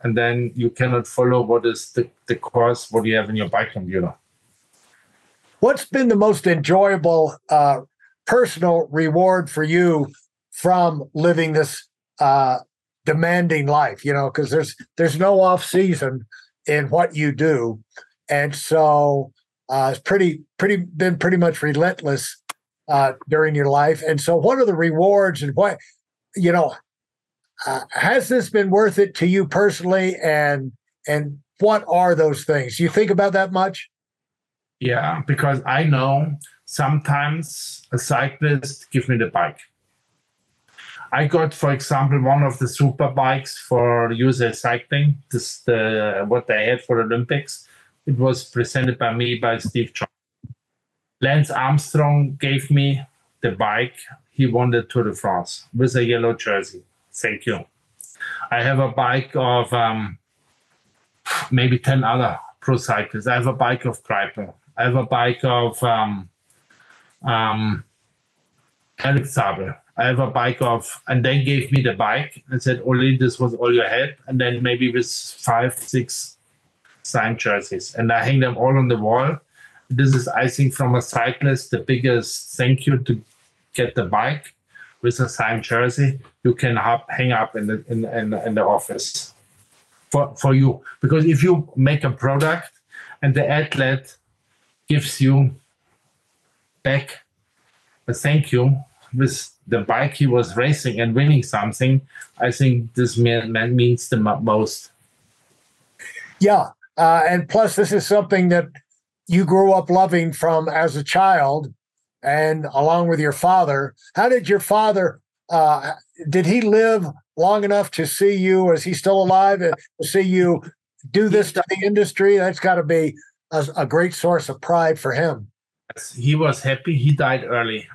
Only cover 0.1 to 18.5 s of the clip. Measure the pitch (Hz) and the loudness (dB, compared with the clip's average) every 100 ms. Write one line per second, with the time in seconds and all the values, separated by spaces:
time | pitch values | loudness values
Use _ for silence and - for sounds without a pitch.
0.1 | 113 120 120 120 127 117 - 127 120 - | 0 0 -2 -4 -2 -4 -2 0 -2 -2
1.1 | - 123 127 110 117 117 - - 123 120 | 0 2 2 2 2 0 -4 -6 -6 -6
2.1 | _ - 113 - 120 120 120 - 110 110 | _ -6 -6 -4 0 0 0 -4 -2 0
3.1 | 110 104 107 90 - 117 104 90 131 175 | 0 -2 -4 -2 -2 -4 -8 -6 -4 -4
4.1 | - _ _ _ _ _ _ _ _ _ | -8 _ _ _ _ _ _ _ _ _
5.1 | _ _ _ _ _ 240 269 - 269 247 | _ _ _ _ _ 0 2 -2 0 2
6.1 | 202 214 - 185 160 147 190 196 185 170 | 4 4 2 0 0 2 4 4 2 2
7.1 | 165 156 - - 151 143 127 - _ _ | 2 2 -2 0 2 4 0 -6 _ _
8.1 | _ - - - 160 175 170 156 151 160 | _ 0 2 2 0 0 2 0 -2 0
9.1 | 165 185 185 143 156 156 175 175 156 143 | 2 2 2 -2 -4 0 2 2 2 -2
10.1 | - _ _ _ - 175 180 170 151 - | -8 _ _ _ -4 0 2 2 0 -8
11.1 | 151 170 165 160 156 143 - - _ _ | 0 2 2 0 0 -2 -6 -18 _ _
12.1 | - 143 139 131 127 - _ _ _ 156 | -2 2 2 2 -2 -6 _ _ _ -4
13.1 | 151 170 180 175 156 143 147 131 - 143 | 0 0 0 0 0 0 0 0 -4 -4
14.1 | 139 135 - 139 160 156 - - - 165 | -2 -2 -4 -2 -2 -2 -10 -12 -2 -2
15.1 | 151 190 190 185 180 - 180 190 147 131 | 2 2 4 4 2 0 0 2 0 -4
16.1 | 131 110 - _ _ - 147 135 170 175 | -6 -12 -20 _ _ -2 -2 0 0 0
17.1 | 151 147 135 156 135 117 110 _ - - | 0 -2 0 0 0 -2 -6 _ -20 -20
18.1 | _ - 143 147 | _ -4 -2 -2